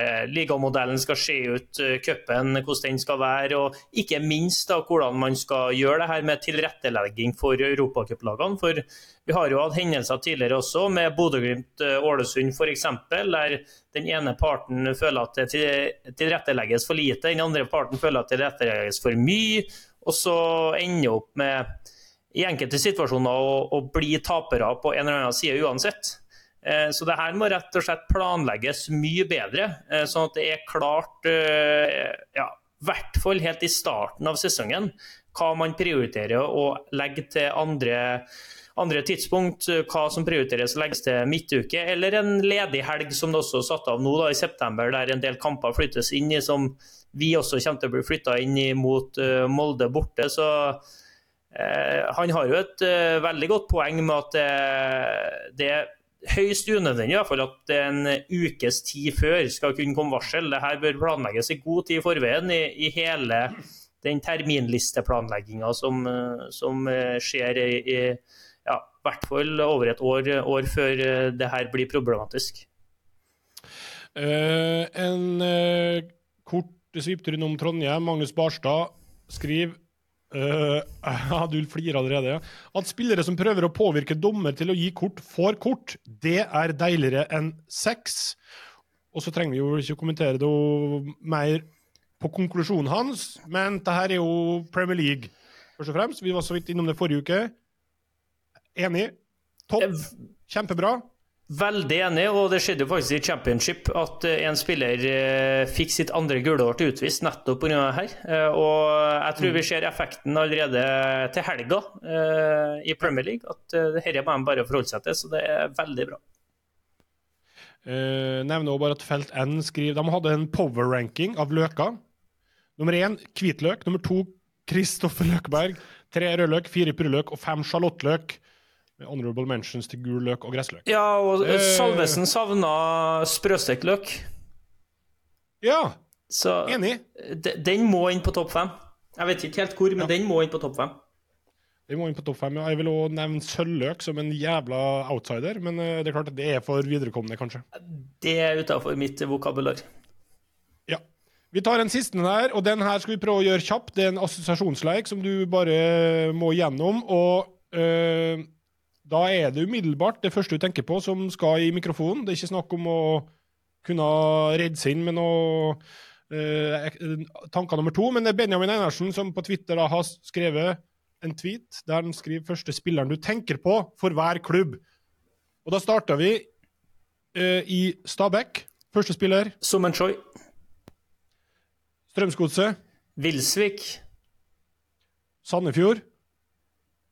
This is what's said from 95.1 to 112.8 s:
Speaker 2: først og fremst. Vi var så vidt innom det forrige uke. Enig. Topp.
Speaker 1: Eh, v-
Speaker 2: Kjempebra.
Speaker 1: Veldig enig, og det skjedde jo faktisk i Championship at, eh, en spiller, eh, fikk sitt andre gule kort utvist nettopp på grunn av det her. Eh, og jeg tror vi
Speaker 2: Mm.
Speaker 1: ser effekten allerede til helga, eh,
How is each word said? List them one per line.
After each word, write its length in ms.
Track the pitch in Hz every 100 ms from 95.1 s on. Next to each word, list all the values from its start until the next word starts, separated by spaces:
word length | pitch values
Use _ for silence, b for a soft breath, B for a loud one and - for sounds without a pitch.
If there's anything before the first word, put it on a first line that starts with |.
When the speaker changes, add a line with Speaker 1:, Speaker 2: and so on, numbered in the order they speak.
| 139 110 b b b b b
Speaker 2:
først 140 | 151
og 40 | 156
fremst. 240 | 226 285
Vi 80 | 185
var 100 | 180
så 120 | 156 175
vidt 140 | 170
innom 140 | 175 165
det 80 | 156
forrige 240 | 175 147
uke. 180 | 143 185 233 - _ _ _ _ _ _ _ _ _ _ _
Enig. 360 | - 185 175 220 - _ _ _ _ -
Topp. 120 | 208
Speaker 1:
Eh, 80 | 220
v- 380 | 160 151 - - _ -
Speaker 2:
Kjempebra. 440 | 208 214 175 196 247 233 _ _ _ -
Speaker 1:
Veldig 480 | 143 202 208 147 160 185
enig, 180 | 160 196
og 140 | 202 190
det 120 | 185
skjedde 220 | 190 160 135
jo 20 |
faktisk 300 | 175 127 147
i 80 | -
Championship 640 | 151 - 120 - - -
at, 320 | - 160 -
eh, 220 | 170 156 156
en 80 | 151
spiller, 460 | - 165 123 123
eh, 640 | 131 135 135 135 135 135 135
fikk 240 | - 160
sitt 180 | - 160 165
andre 240 | 160 131
gule 240 | 131 151
kort 160 | 120 120
utvist 400 | 160 131 131 -
nettopp 380 | 160 - - 131
på 80 | 156
grunn 140 | 151
av 80 | 135
det 60 | 131
her. 140 | 208 -
Eh, 320 | - 160 156 151
og 320 | 156 156 151 151 151
jeg 240 | 147 147 151
tror 140 | 180
vi 80 | 165
Speaker 2:
Mm. 80 | 160
Speaker 1:
ser 160 | 165
effekten 540 | 165 - 160 - 143 151
allerede 440 | 156 151 147 127 135 135 135 131 127
til 80 | -
helga, 400 | 180 135 120 185 - 196
eh, 880 | 165 160 160 160 156 151 151 147